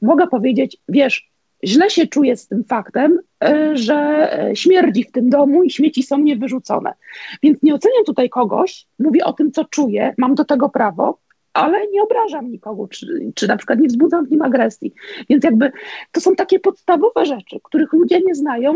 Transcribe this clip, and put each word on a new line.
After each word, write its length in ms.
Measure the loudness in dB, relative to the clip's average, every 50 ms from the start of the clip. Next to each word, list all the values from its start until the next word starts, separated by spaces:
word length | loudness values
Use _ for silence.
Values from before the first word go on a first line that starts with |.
mogę 240 | 0 2 2 2 2
powiedzieć, 500 | 0 0 -2 -2 0 0 -2 -2 -4 -6 _ _ -2
„Wiesz, 420 | 0 0 2 0 -2 -6 -8 _ _ _ _ _ _ -10 -4
źle 260 | 0 2 2 2 2
się 160 | 2 0 -2
czuję 300 | 0 0 0 0 0 0
z 120 | -2 -6 -6
tym 160 | -6 -6 -4
faktem, 540 | -4 -4 -6 -6 -6 -4 0 2 2 2 0 -2 _ _ -2 0
y, 320 | 0 2 2 0 0 -2
że, 540 | -2 -2 0 0 0 0 0 0 0 0 0 -2 -2 -4 -4
y, 60 | -2
śmierdzi 480 | 0 2 4 4 4 4 2 2 0 -2
w 80 | -4
tym 180 | -2 -2 0 2
domu 320 | 2 4 4 4 4 4
i 80 | 2 2
śmieci 320 | 2 2 0 0 0 -2
są 160 | -4 -2 0 0
niewyrzucone”. 760 | 2 2 0 -2 -4 -6 -6 -8 -6 -6 -6 -4 -4 -6 -10 _ _ -20 -20 -20 -18 -18 -6 0
Więc 200 | 2 2 2 4
nie 120 | 2 2 2
oceniam 300 | 2 2 2 2 2 2
tutaj 260 | 0 0 -2 -2 -2
kogoś, 560 | 0 -2 -2 -2 0 -2 -2 -4 -6 -10 _ _ _ -2
mówię 260 | 0 2 2 2 2
o 80 | 0
tym, 200 | -2 -2 -2 -2
co 120 | -2 -2 -6
czuję, 500 | -4 -2 -2 -2 0 0 -2 -2 -2 -2 -2
mam 160 | 0 0 2
do 100 | 0 0
tego 240 | 0 0 0 0 0
prawo, 500 | 0 -2 -2 -2 -2 -2 -2 -4 -4 _ _ _ _ _ _ _
ale 260 | -4 -2 0 0 0 -2 -2 -2
nie 100 | -2 0
obrażam 480 | 0 0 0 -2 -2 -4 -4 -8 -10 -12
nikogo, 380 | -14 -14 -12 -12 -10 -10 -12 -12
czy, 180 | -14 -14 -12 -10 -8 -8 -8 -8 -8
czy 140 | -4 -2 -2
na 80 | -2
przykład 240 | -2 -2 -2 2 2
nie 80 | 2 2
wzbudzam 380 | 2 2 2 2 2 0 0
w 40 | 0
nim 120 | 0 0
agresji. 520 | 0 0 0 0 0 -2 -4 -6 -12 -12 -12 -14 -20 -18 -16 -8 -2 0
Więc 160 | 2 2 2
jakby 280 | 2 2 2 2 0 -2 -6 -18 -18 -18 -18 -12 _
to 80 | -4 -2
są 140 | 0 0 0
takie 260 | 0 0 0 0 0
podstawowe 680 | 0 0 -4 _ -2 0 0 2 2 0 0 0 -2
rzeczy, 340 | -2 -4 -6 -10 -14 -18 -18
których 300 | _ -4 -2 -2 0 2
ludzie 280 | 2 2 2 4 2 2
nie 140 | 2 0 -2
znają, 400 | -2 -4 -4 -2 -2 -2 -2 -2